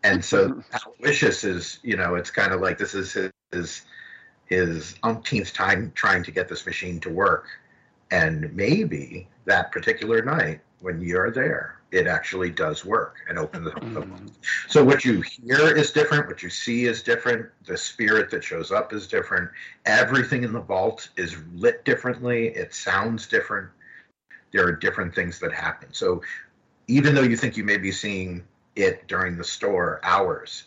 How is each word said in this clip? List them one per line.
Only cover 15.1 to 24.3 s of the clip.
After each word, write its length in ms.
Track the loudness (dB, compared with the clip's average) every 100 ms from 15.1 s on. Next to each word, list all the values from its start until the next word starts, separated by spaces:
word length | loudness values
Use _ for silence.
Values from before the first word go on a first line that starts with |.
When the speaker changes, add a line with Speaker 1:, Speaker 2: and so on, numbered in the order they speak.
| 0
Speaker 1:
hear 540 | -2 -10 0 4 6 6
is 160 | 4
different, 360 | 4 4 2 0
what 140 | -6
you 80 | -10
see 360 | -8 -2 0 0
is 180 | 0
different, 460 | 0 0 2 -2 -2 _ -10
the 120 | -8
spirit 520 | -8 0 4 4 2
that 120 | -2
shows 280 | -4 -6 -2
up 220 | -2 -2
is 140 | -6 -2
different, 420 | -2 0 -2 -4 -10 -20 -6 2
everything 580 | 4 4 2 2 0
in 100 | -2
the 80 | -4
vault 480 | -2 0 0 -2 -12 -8
is 180 | -8 -8 -16
lit 300 | 2 2 2 0
differently, 640 | 0 0 -4 -2 0 0
it 240 | -2 -10
sounds 540 | -8 -2 0 0 -4 0
different, 420 | -2 0 -6 -8 _ -20 -20 _ _ _